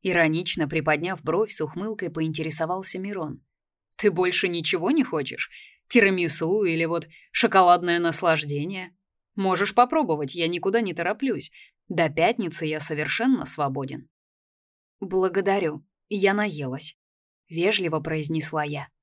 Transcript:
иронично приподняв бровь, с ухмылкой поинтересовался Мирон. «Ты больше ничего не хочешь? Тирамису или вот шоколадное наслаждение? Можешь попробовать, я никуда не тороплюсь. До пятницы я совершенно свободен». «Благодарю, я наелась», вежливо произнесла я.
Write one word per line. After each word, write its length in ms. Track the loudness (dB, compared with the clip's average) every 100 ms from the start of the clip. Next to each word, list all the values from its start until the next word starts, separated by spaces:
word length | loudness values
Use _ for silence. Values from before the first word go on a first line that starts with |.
иронично 640 | 2 4 4 2 -2 -4 -2
приподняв 560 | -2 0 0 -2 -6
бровь, 280 | -2 -2 -2
с 100 | -2
ухмылкой 500 | -6 -6 -8 -6 -8
поинтересовался 880 | -4 -4 -2 -2 -2 -2 -2 -2 -4
Мирон. 440 | -6 -8 -8 -10 _ _ _ _ _ 0
«Ты 160 | 0
больше 380 | 2 0 2 -2
ничего 420 | -2 -2 -2 2
не 120 | 0
хочешь? 460 | 0 -2 -4 -8 -10 -12 -20 _ _
Тирамису 760 | 4 4 2 0 0 2 0
или 220 | 0 0 0
вот 220 | -2 -6 _ _
шоколадное 680 | 0 4 6 8 6 4 2
наслаждение? 960 | 4 4 4 2 0 -6 -6 -8 -12 _ _ _ _ -4
Можешь 380 | 0 0 2
попробовать, 640 | 4 4 4 0 -2 -2 -2
я 120 | -2
никуда 340 | -2 0 0
не 120 | -2
тороплюсь. 580 | -2 -4 -2 -2 -2 -4 -10 -20 _ _
До 220 | 0 0
пятницы 560 | 2 0 2 -4 -4 -4
я 140 | 0
совершенно 680 | 0 0 -4 0 0 0 0
свободен». 640 | -2 -2 -2 -8 -10 -16 _ _ _ _ _ _ _ _ _
«Благодарю, 880 | -2 0 2 0 0 0 0 -4 _ _ _
я 240 | 0 2
наелась», 680 | 2 -2 -4 -8 -4 -4 -6 _ _ _ _ _
вежливо 500 | -2 0 0 -2 -4
произнесла 640 | -4 -4 -2 0 2 0
я. 260 | -4 -8 -10 _